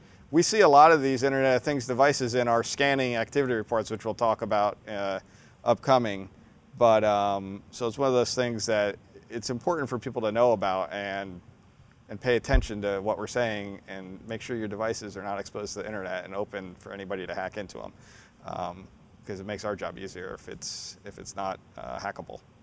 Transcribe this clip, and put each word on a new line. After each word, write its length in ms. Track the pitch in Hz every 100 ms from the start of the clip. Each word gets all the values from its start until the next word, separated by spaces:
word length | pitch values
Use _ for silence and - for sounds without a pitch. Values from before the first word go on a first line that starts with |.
| - - -
we 100 | 151
see 200 | 175 214
a 80 | 180
lot 220 | 143 156
of 100 | 160
these 220 | 135 131
Internet 340 | 135 135 135 123
of 60 |
Things 220 | 151 143 120
devices 500 | 120 143 139 127 123
in 120 | 120
our 160 | 117
scanning 520 | 113 - 139 139 127 117
activity 380 | 113 139 131
reports, 380 | 117 104 117 104
which 140 | 107 113
we'll 80 |
talk 280 | 104 117 110
about, 360 | 107 107 104 - -
uh, 320 | 104 98 95 - - - -
upcoming. 640 | 120 117 - 131 113 98 95 - - - _ -
But, 260 | 117 110
um, 600 | 107 104 101 98 95 101 -
so 160 | - 120
it's 100 | 113
one 100 | 135
of 60 |
those 200 | 127 113 -
things 300 | 123 113 101
that 300 | 107 104 - - - -
it's 200 | 113 -
important 400 | 120 - 165 135
for 80 | 123
people 220 | 131 117
to 100 | 110
know 200 | 110 123
about 400 | 110 98 92 82
and, 480 | 98 101 98 98 90 - - _ _ - _ -
and 100 | 104
pay 140 | 127 120
attention 460 | - 139 - 104
to 180 | 101 98
what 160 | 101 95
we're 100 | 107
saying 540 | 123 117 104 101 98 -
and 320 | 95 92 95 107
make 140 | 110
sure 140 | - 120
your 120 | 107
devices 500 | 101 110 113 107 98
are 60 |
not 160 | 98 101
exposed 340 | 101 107 104
to 60 | 104
the 60 | 101
internet 380 | 107 92 92 90
and 100 | 95
open 400 | 104 104 92 87
for 120 | 104
anybody 320 | 98 92 98 90
to 80 |
hack 240 | 85 92 -
into 240 | 92 -
'em, 120 | 53 - - - - _ -
um, 420 | - 87 90 95 - - - -
'cause 140 | 98
it 60 | 98
makes 200 | 101 104
our 100 | 98
job 220 | 85 -
easier 360 | 95 92 90 -
if 120 | -
it's, 480 | - - - - - 101
if 120 | -
it's 180 | - 95
not, 240 | 95 95 - -
uh, 200 | 60 62
hackable. 420 | 98 - - - - _